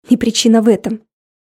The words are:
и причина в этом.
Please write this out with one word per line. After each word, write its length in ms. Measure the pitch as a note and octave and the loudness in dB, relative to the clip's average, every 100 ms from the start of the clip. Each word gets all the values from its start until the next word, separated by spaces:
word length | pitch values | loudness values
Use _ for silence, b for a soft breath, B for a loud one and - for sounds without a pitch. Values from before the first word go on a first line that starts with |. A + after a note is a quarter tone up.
| - | -4
и 80 | B3+ | -2
причина 440 | A#3 A3 A#3 A3+ | -2 -2 0 2
в 60 | A3 | 2
этом. 340 | G#3+ A3 A3 _ _ _ _ _ | 0 -2 -12 _ _ _ _ _